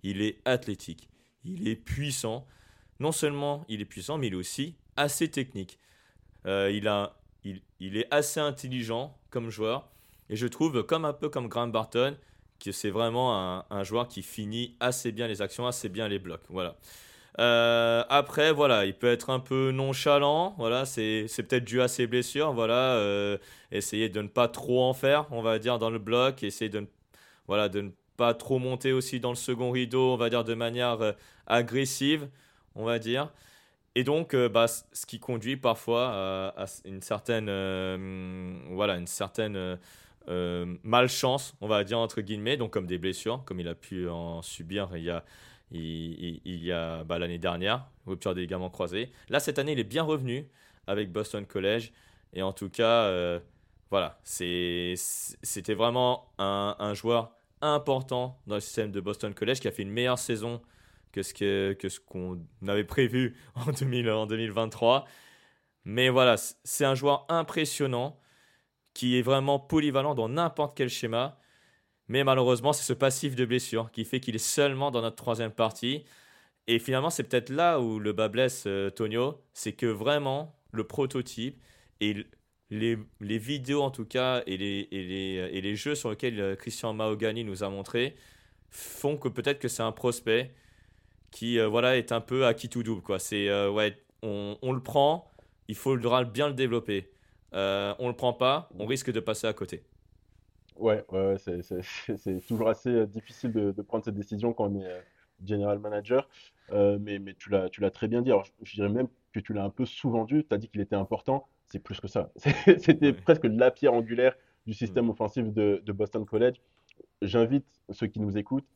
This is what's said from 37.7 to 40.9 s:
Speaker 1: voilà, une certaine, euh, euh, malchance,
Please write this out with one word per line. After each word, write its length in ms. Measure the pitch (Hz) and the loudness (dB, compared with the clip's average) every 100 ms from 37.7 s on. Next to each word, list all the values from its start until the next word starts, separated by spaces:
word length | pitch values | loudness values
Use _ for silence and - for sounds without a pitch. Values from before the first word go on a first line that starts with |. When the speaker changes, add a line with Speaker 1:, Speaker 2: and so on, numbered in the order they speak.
| 95 92 92 95 92 92 92 92 90 67 | -2 -4 -6 -8 -10 -10 -10 -10 -12 -10
Speaker 1:
voilà, 260 | 92 104 87 | -2 0 0
une 100 | 85 | -6
certaine, 500 | - 98 - 107 101 | -6 -6 -4 -4 -4
euh, 200 | 92 90 - - - _ - | -6 -8 -14 -20 -20 _ -6
euh, 480 | 90 87 87 87 90 | -4 -2 -4 -6 -8
malchance, 720 | 110 | 2